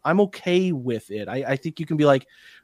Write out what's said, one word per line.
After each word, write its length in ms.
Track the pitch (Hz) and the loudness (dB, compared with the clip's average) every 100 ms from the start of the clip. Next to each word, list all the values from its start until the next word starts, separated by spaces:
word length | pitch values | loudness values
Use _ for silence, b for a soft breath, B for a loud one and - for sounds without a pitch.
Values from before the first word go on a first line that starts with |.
I'm 160 | 143 185 | 0 2
okay 520 | 202 - 185 180 185 | 2 -2 -2 0 0
with 360 | 147 123 110 - | -2 -4 -6 -6
it. 200 | 104 95 | -10 -6
I, 240 | 127 135 | -6 -4
I 20 | 135 | -4
think 240 | 165 151 | -6 -10
you 60 | 156 | -6
can 100 | 156 | 2
be 100 | 147 | 4
like, 220 | 135 - B B B | 4 0 B B B